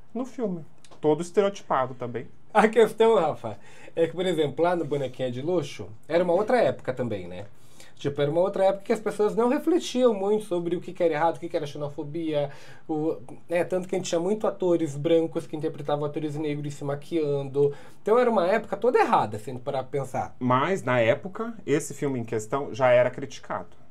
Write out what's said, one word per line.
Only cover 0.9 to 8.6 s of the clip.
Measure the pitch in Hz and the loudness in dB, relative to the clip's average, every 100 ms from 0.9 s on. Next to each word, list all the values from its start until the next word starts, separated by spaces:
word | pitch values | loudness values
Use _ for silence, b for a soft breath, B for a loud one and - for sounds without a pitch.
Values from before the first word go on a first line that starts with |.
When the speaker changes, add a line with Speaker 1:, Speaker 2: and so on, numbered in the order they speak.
| - | -2
Speaker 1:
Todo | 151 151 | 2 2
estereotipado | 180 - 202 196 - 147 127 | 2 2 2 0 0 0 0
também. | 127 120 120 - - - | -4 -8 -8 -10 -12 0
Speaker 2:
A | 214 214 | 4 6
questão, | 220 220 - 226 220 | 6 4 6 6 6
Rafa, | 156 - 113 104 B B B - | 4 0 -6 -10 B B B 0
é | 165 | 0
que, | |
por | 165 185 | 0 0
exemplo, | 160 147 - | 2 0 2
lá | 170 180 | 2 2
no | |
Bonequinha | 147 143 131 - 127 | 0 -2 -2 -4 -4
de | 123 | -4
Luxo, | 151 180 147 - 98 107 - | -2 0 -2 -6 -12 -12 -2
era | 165 | 2
uma | 180 | 4
outra | 170 214 247 | 4 4 4
época | 156 - - | 2 0 -4
também, | 127 120 104 87 | -4 -4 -4 -8
né? | 90 - B B B B - | -12 -12 B B B B -8
Tipo, | 143 143 | -6 -2
era | 143 | 0
uma | 165 | 2
outra | 190 202 | 2 4